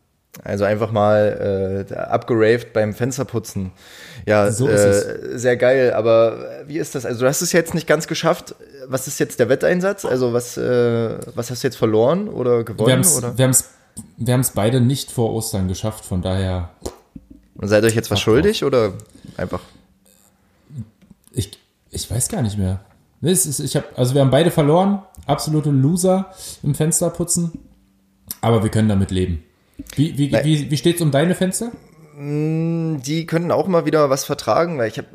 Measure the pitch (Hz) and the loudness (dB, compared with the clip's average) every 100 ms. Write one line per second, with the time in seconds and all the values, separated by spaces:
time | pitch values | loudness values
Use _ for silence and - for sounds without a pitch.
0 | _ _ _ - - 98 101 107 113 107 | _ _ _ -18 -8 -2 0 0 -2 2
1 | 104 107 104 - 101 95 95 98 95 - | 4 4 2 0 -4 -2 -4 -6 -8 -10
2 | - 127 - 113 107 120 - 113 107 98 | -4 -4 0 2 4 2 0 -2 -2 -2
3 | 123 131 123 113 - 98 92 - - - | -4 -4 -4 -6 -6 -8 -8 -12 -20 -20
4 | - 120 95 104 101 104 123 104 101 101 | -20 -10 0 2 2 2 2 4 4 4
5 | 101 - - 131 123 123 123 135 123 107 | 0 -8 -8 -2 0 2 4 4 4 2
6 | 113 113 113 113 127 120 151 156 156 143 | 4 6 4 0 -12 -14 -10 -8 -6 -6
7 | 101 120 127 151 175 175 165 165 - 151 | -6 0 0 0 2 2 2 -4 0 0
8 | - 165 165 180 - - - 139 131 131 | 0 -2 0 -2 -6 -20 -20 -20 -8 -6
9 | - - 151 - 113 135 151 180 190 202 | -6 -4 -4 2 2 4 2 2 0 -2
10 | - 127 123 120 120 - 120 123 120 117 | -2 0 0 0 -4 -6 0 2 2 0
11 | 113 113 120 113 120 123 131 - 113 107 | -2 -6 -10 -10 -8 -4 -4 0 2 4
12 | 123 180 208 - 123 120 113 104 110 127 | 4 2 -4 -4 0 0 -2 0 2 4
13 | - 127 120 117 131 123 - _ _ - | 2 0 -4 0 2 2 -2 _ _ -20
14 | - - 120 123 123 101 107 127 120 135 | -20 -6 0 0 0 0 0 2 2 0
15 | - - 113 110 - 101 92 95 107 - | -4 -2 -2 -2 -4 -4 -2 -4 -6 -8
16 | - 92 92 95 92 92 85 _ - - | -6 -4 -2 -2 -2 -4 -8 _ -16 -16
17 | _ - _ - _ - 101 104 113 110 | _ -20 _ -20 _ -8 2 4 4 2
18 | - 101 - 117 202 220 143 127 107 104 | -2 -2 2 4 4 0 0 0 0 -4
19 | - - - - 92 90 - _ _ _ | -16 -20 -18 -10 -8 -8 -12 _ _ _
20 | _ _ _ _ _ _ _ 143 101 _ | _ _ _ _ _ _ _ -16 -16 _
21 | _ _ _ 131 95 - _ _ _ 85 | _ _ _ -8 -8 -10 _ _ _ -12
22 | - 120 - 208 110 101 92 95 - _ | -6 -6 -4 -2 -4 -2 -2 -4 -10 _
23 | _ - 143 180 156 131 135 147 - - | _ -6 -2 0 -2 -4 -4 -4 -4 -2
24 | 127 139 135 135 170 160 147 170 202 196 | 0 4 4 4 4 4 4 4 4 0
25 | - - - 156 156 151 147 139 135 180 | -4 -14 -4 -2 0 0 2 2 4 4
26 | 185 190 196 - - - 143 139 156 - | 2 2 0 -12 -16 -6 -4 0 0 2
27 | 170 - 170 175 170 - - _ _ _ | -2 -2 -4 -2 -4 -6 -20 _ _ _
28 | _ _ - - 113 113 104 110 110 98 | _ _ -16 -4 2 2 2 2 2 2
29 | 95 92 92 82 - _ _ - - - | 0 0 -2 -4 -8 _ _ -20 -10 -2
30 | 160 131 143 - 151 151 139 147 175 170 | -2 0 0 2 2 0 0 0 0 2
31 | 156 139 170 175 185 - 233 - - - | 0 2 2 0 -2 -2 -8 -12 -20 -20
32 | 156 151 143 151 156 160 165 165 165 151 | -20 -14 -6 -2 -2 -2 -2 -2 -2 -4
33 | 127 160 160 160 170 117 190 170 151 156 | -4 -4 -2 -2 0 0 2 0 2 2
34 | 143 139 - 143 - 135 170 147 113 - | 2 2 -2 -4 0 2 0 -2 -4 -4
35 | - | -14